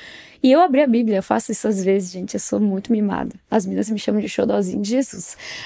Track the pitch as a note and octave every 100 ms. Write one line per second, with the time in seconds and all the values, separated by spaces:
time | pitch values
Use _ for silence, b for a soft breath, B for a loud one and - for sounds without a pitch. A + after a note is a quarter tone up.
0 | B B B B B3+ C#4 F4+ C4 D4 A#3
1 | A3 G3 - A3 - G#3 G#3+ G3 F#3+ G3
2 | F3+ F#3 F#3 G3+ - G3+ G#3 F#3+ - A3+
3 | G#3 F#3+ - - _ A3+ F#3+ F#3+ G#3 G#3+
4 | - G#3 G#3 - G#3+ G#3 F#3 G3 G3+ B3+
5 | C4+ - - - B B